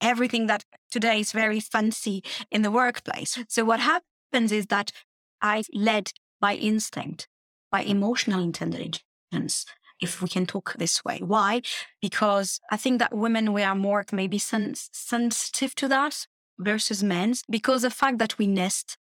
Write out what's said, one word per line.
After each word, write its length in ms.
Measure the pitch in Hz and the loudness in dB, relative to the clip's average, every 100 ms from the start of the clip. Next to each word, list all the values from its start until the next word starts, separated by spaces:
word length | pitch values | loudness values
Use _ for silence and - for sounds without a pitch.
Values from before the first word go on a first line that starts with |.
everything 440 | 226 240 247 233 220 | 0 2 2 0 0
that 140 | 208 - - - | 0 -4 -20 -6
today 300 | 240 226 214 | -2 2 2
is 100 | 208 | 0
very 300 | 220 220 214 | 0 0 0
fancy 600 | - 226 214 - 220 196 - - - | 0 2 2 0 -2 -4 -4 -10 -4
in 120 | 208 | 0
the 60 | 208 | 2
workplace. 720 | 233 247 233 - - 262 247 226 | 4 2 0 -6 -6 -4 -6 -4
So 160 | - | 0
what 160 | 226 226 | 2 4
happens 720 | 247 349 - _ _ 262 226 | 4 2 0 _ _ 2 2
is 140 | 214 208 | 2 0
that 260 | 202 202 - - _ _ - | -2 -2 -8 -18 _ _ -4
I 220 | 208 214 214 | 0 0 -2
led 380 | 196 214 214 196 - _ - | 0 2 2 0 -8 _ 0
by 140 | 202 202 | 0 2
instinct, 720 | 214 214 - - - - - _ _ _ _ | 2 0 0 -6 -8 -10 -14 _ _ _ _
by 120 | 196 | -2
emotional 600 | 214 202 202 247 - 185 | 0 2 2 0 0 0
intelligence, 1200 | 175 165 165 170 - 160 _ _ - - 156 - - - _ - | 0 -2 -4 -4 -6 -10 _ _ -8 -4 -2 -4 -6 -14 _ -8
if 200 | 175 - | -8 -4
we 60 | 185 | -4
can 180 | 185 180 | -2 -2
talk 280 | 196 - | -4 -6
this 280 | - 165 - - | -4 -2 -2 -2
way. 140 | - | -4
Why? 420 | 180 214 196 240 - - - - | 0 2 4 2 -2 -8 -10 -6
Because 580 | 202 - 208 202 190 - - | -4 0 2 2 0 -4 -4
I 60 | 214 | -2
think 240 | 262 247 | 2 2
that 160 | 233 208 | 2 0
women, 380 | 226 226 214 | 2 2 2
we 100 | 208 | 2
are 100 | 196 | 2
more 300 | 196 196 202 202 | 2 2 2 0
maybe 260 | 202 190 202 | -2 0 0
sens-, 520 | - 226 208 - - | -2 -2 -2 -6 -12
sensitive 840 | - - 233 240 - - - 269 - | -12 -4 0 0 0 -4 -2 -4 -2
to 120 | 269 | 2
that 400 | 269 294 - - _ _ - | 2 2 -2 -12 _ _ -6
versus 440 | 190 214 - 202 | -2 0 0 0
men's, 380 | 202 175 208 247 - | 0 2 2 0 -2
because 340 | 214 - 262 | -4 -2 0
the 60 | 240 | 0
fact 280 | - 269 240 | 0 0 2
that 180 | 226 - | 0 0
we 100 | 202 | 2
nest 500 | 190 185 - - - | 2 0 -2 -8 -14